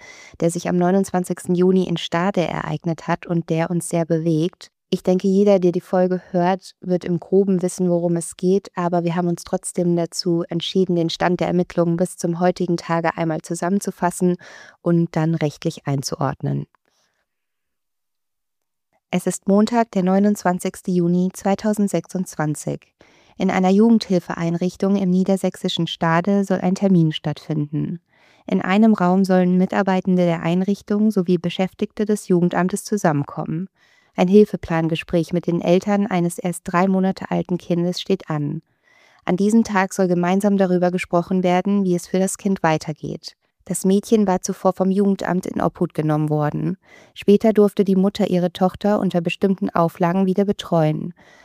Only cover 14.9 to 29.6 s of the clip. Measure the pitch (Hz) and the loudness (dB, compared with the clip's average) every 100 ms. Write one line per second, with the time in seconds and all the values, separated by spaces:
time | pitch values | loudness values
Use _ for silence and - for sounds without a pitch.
14.9 | 170 170 165 160 165 151 - 165 - - | 2 2 0 -2 0 -2 -4 -8 -6 -4
15.9 | 139 - - 135 143 143 143 147 _ _ | -4 -4 -4 -4 -4 -6 -6 -8 _ _
16.9 | _ _ _ _ _ _ _ _ _ _ | _ _ _ _ _ _ _ _ _ _
17.9 | _ _ _ _ _ _ _ _ _ _ | _ _ _ _ _ _ _ _ _ _
18.9 | _ _ 180 - - - 196 214 233 226 | _ _ -4 -4 -4 2 4 4 2 0
19.9 | 196 185 196 208 208 180 180 190 - - | 0 2 4 2 2 0 -2 -4 -8 -2
20.9 | 180 170 175 185 - 196 196 220 214 202 | 0 2 2 0 -2 -2 -2 0 0 0
21.9 | 170 - 185 185 - 151 147 - 143 - | -2 -4 -6 -6 -4 -4 -4 -6 -8 -12
22.9 | _ _ _ _ - 190 185 185 196 233 | _ _ _ _ -4 0 2 4 4 6
23.9 | 220 - 185 - 170 170 170 180 - 190 | 4 2 -2 -2 -4 -4 -2 -4 -2 0
24.9 | 202 190 180 190 196 185 - 185 175 165 | 0 2 2 2 0 -2 -4 -6 -4 -4
25.9 | - 170 165 175 202 196 190 185 190 196 | -2 0 0 2 0 0 -2 0 0 2
26.9 | 180 160 - 151 147 - 151 147 151 151 | 4 4 0 -6 -8 -6 -6 -4 -4 -6
27.9 | 170 _ _ _ _ - 190 - 196 220 | -8 _ _ _ _ -4 -2 0 4 4
28.9 | 208 180 185 190 185 180 180 | 4 2 2 4 4 4 2